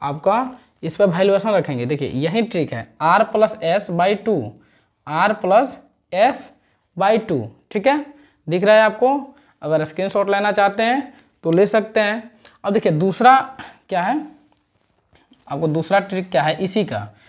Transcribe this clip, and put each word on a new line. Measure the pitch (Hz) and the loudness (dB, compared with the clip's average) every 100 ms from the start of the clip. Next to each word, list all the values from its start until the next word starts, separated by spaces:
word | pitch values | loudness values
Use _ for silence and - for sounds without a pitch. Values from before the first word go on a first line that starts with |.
आपका | 139 151 190 214 262 - _ _ | -10 -4 0 0 -2 -10 _ _
इस | 160 - | -8 0
पे | 202 | 0
वैल्यूएशन | 170 196 196 208 | 2 2 2 2
रखेंगे। | 202 151 131 120 | 0 0 -4 -4
देखिए | 143 135 | -4 -4
यही | 127 156 214 | -4 -2 -2
ट्रिक | 226 180 135 | -2 -2 -4
है, | 120 113 - | -6 -12 -4
आर | 156 185 220 | 2 2 2
प्लस | 220 214 - | 2 0 0
एस | 160 190 190 | -2 -2 -2
by | 170 185 208 226 | 0 0 0 -2
टू, | 190 107 - _ _ _ _ - | -4 -4 -12 _ _ _ _ -8
आर | 151 196 214 | -2 0 0
प्लस | 180 202 269 - _ _ _ | 2 2 2 -4 _ _ _
एस | 180 233 254 - _ _ _ _ 175 | 0 2 0 -10 _ _ _ _ -2
by | 190 220 220 | 0 0 0
टू, | 151 107 - - | -4 -6 -14 -10
ठीक | 214 214 | -2 0
है, | 294 285 - _ _ - | 0 -2 -16 _ _ -6
दिख | 175 | 0
रहा | 202 214 | 4 6
है | |
आपको। | 220 214 247 285 269 - _ _ | 4 2 0 0 -4 -18 _ _
अगर | 147 156 | -2 -2
स्क्रीनशॉट | 151 - 190 202 196 | -2 -6 -4 -2 0
लेना | 196 208 | 0 0
चाहते | 196 196 202 | 2 0 2
हैं | 226 269 269 - _ _ | -2 -2 -4 -12 _ _
तो | 165 | 0
ले | 165 202 | 2 4
सकते | 220 214 220 | 2 0 0
हैं। | 208 226 226 _ - _ | 0 -2 -8 _ -20 _
अब | 202 | -4
देखिए | 208 208 | 0 0
दूसरा | 151 190 185 240 262 - - - - - | 0 0 4 6 6 2 -10 -20 -20 -8
क्या | 185 | -4
है, | 185 294 302 - _ _ _ _ _ _ _ _ _ _ - | -2 -4 -6 -16 _ _ _ _ _ _ _ _ _ _ -12
आपको | 143 160 | -6 -2
दूसरा | 151 156 196 | -2 0 0
ट्रिक | 190 190 185 | 0 -6 -4
क्या | 165 | 0
है | 147 156 | 0 -2
इसी | 185 220 185 | -2 -2 -2
का, | 107 104 - | -6 -10 -16